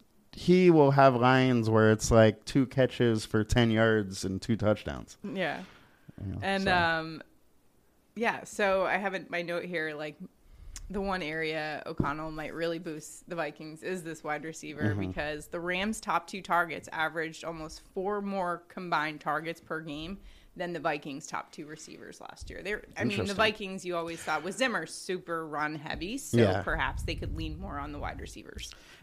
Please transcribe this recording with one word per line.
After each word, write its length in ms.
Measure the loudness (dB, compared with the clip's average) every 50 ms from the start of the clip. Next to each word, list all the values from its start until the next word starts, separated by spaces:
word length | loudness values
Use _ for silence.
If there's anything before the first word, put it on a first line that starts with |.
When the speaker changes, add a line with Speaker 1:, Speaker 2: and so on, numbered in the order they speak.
| _ _ _ _ _ _
Speaker 1:
he 380 | -16 -2 4 6 6 8 8 10
will 200 | 10 10 8 8
have 240 | 8 8 8 8 8
lines 540 | 8 6 6 6 6 6 6 4 4 4 4
where 220 | 6 8 8 8
it's, 200 | 6 6 4 6
like, 320 | 8 10 10 8 8 4 -2
two 200 | 0 2 2 2
catches 580 | 2 4 2 2 4 4 4 4 4 4 2 0
for 180 | 0 0 0 2
ten 280 | 2 4 4 6 6
yards 540 | 6 6 6 6 6 4 2 0 -4 -6 -4
and 160 | -4 -4 -2
two 140 | 0 0 0
touchdowns. 600 | 2 4 4 2 2 0 -6 -8 -8 -10 -14 -16 _ -12
Speaker 2:
Yeah. 380 | -8 -4 -2 -2 -2 -4 -6 -10 -14 -18 -20 -20 _ _ _ _ -20 -14 -10 -8
Speaker 1:
You 100 | -8 -6
know, 60 | -4
Speaker 2:
And, 220 | -2 -2 0 0 2
Speaker 1:
so. 60 | 4 4
Speaker 2:
um, 480 | 4 4 4 2 0 -2 -6 -10 -12 -14 _ _ _ _ _ _ _ _ _ _ _ _ _ _ _ _ _ -6
yeah, 280 | -2 -2 -2 -2 -2 -6
so 420 | -8 -2 0 2 4 4 4 2
I 120 | 2 2
have 180 | 0 0 -2 -4
a, 100 | -4 -6 -6
my 120 | -6 -4
note 240 | -4 -4 -4 -4 -4
here, 300 | -4 -4 -4 -4 -4 -6
like, 200 | -8 -8 -10 -10 -12 -16 -18 _ _ _ -20 -20 -20 -18 -16 -16 -14 -12 -8
the 100 | -6 -4
one 220 | -2 -2 -2 -2 -4
area 580 | -4 -4 -4 -2 -2 -2 -2 -4 -4 -6 -6 -8
O'Connell 420 | -8 -6 -4 -2 -2 -2 -4 -6 -8
might 240 | -8 -8 -8 -8 -6
really 240 | -4 -4 -4 -4
boost 500 | -4 -6 -8 -10 -10 -12 -14 -18 -16 -14
the 80 | -10 -6
Vikings 460 | -6 -6 -6 -8 -10 -14 -14 -12 -10
is 220 | -8 -6 -6 -6 -6
this 200 | -10 -10 -8 -6
wide 200 | -4 -4 -4 -6
receiver 460 | -8 -12 -12 -12 -12 -6 -2 -2 0
Speaker 1:
Mm-hmm. 100 | 0 0
Speaker 2:
because 480 | -2 -4 -4 -4 -4 -4 -6 -8 -10
the 120 | -8 -8 -6
Rams' 400 | -4 -2 -2 -2 -2 -2 -4 -4
top 280 | -2 0 0 0 0
two 140 | -4 -12 -8 -4
targets 440 | 0 2 2 2 0 -2 -10 -10 -8
averaged 520 | -4 -2 -2 -2 -2 -4 -6 -6 -8 -10 -10
almost 380 | -10 -10 -10 -10 -12 -14 -16 -16 -12 -8
four 260 | -6 -4 -2 -2 -4
more 420 | -4 -4 -2 -2 -2 -2 -4 -6 -8
combined 520 | -14 -12 -10 -6 -2 0 0 0 -2 -4 -6
targets 380 | -4 -2 -2 -2 -2 -6 -8 -10
per 180 | -8 -8 -8 -8
game 380 | -8 -8 -10 -8 -8 -10 -10 -12 -14 -18 -20 -20 -20 -14 -8
than 160 | -6 -6 -6 -4
the 60 | -2
Vikings' 460 | -2 -2 -2 -4 -6 -8 -12 -12 -10
top 260 | -8 -8 -8 -8 -10
two 140 | -14 -16 -14
receivers 560 | -14 -14 -16 -16 -18 -18 -16 -16 -18 -16 -16
last 280 | -16 -16 -16 -16 -14 -14
year. 120 | -14 -10
They're, 220 | -8 -8 -8 -8 -10 -10 -6
I 100 | -4 -2
mean, 20 |
the 60 | -2 0 -2 -2
Speaker 1:
Interesting. 120 | -2 0
Speaker 2:
Vikings 500 | 2 2 2 0 -2 -6 -8 -8 -8 -6
you 100 | -4 -4
always 240 | -4 -4 -6 -8 -8
thought 220 | -4 -4 -4 -2 -4
with 120 | -4 -2
Zimmer 280 | 0 0 0 0 -2 -4
super 600 | -6 -10 -10 -6 -6 -6 -6 -4 -6 -6 -6 -6
run 260 | -4 -4 -2 -2 -2 -4
heavy, 420 | -6 -6 -6 -6 -6 -6 -6 -8 -8
so 180 | -4 0 4
Speaker 1:
Yeah. 240 | 4 6 6 4 0
Speaker 2:
perhaps 400 | -2 -2 -2 -2 -2 -2 -2 -4 -4
they 120 | -4 -4
could 200 | -4 -6 -6 -6
lean 220 | -6 -6 -8 -8
more 220 | -8 -10 -10 -10 -10
on 120 | -10 -10
the 60 | -10
wide 240 | -8 -8 -8 -8 -8
receivers 500 | -12 -14 -14 -16 -16 -16 -14 -14 -14 -14 -16 -18 -20 -20 -20 -20